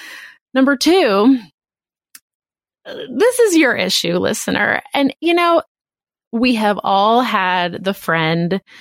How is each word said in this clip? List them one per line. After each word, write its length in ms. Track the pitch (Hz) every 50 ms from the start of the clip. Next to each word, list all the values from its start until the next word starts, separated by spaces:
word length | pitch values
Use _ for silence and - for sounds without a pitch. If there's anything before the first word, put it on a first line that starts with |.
| - - - - - - - _ _ _ -
Number 240 | 262 269 277 285
two, 640 | 262 - 302 349 392 330 233 196 196 208 262 269 247 202 - _ _ _ _ _ _ _ _ _ _ _ _ - - _ _ _ _ _ _ _ _ _ _ _ _ -
uh, 100 | - - - 440 -
this 280 | 233 247 403 508 494 480
is 180 | 466 415 339
your 180 | 320 294 247 214
issue, 420 | - - 190 - - - 170 175 180
listener. 640 | - - 214 - - - - - - 120 - - - - -
And, 220 | 277 285 262 - _
you 140 | 311 339 339
know, 300 | 349 349 339 339 330 - _ _ _ _ _ _ _ _ _ _ _ _ _
we 220 | - 226 247 254 240
have 240 | 214 220 208 202 185 -
all 380 | - 196 196 202 220 226 240
had 600 | 254 226 214 202 190 180 180 180 175 175 175 - 180
the 120 | 190 202
friend 640 | - - - 165 165 160 160 170 170 170 170 185 196 - _ - -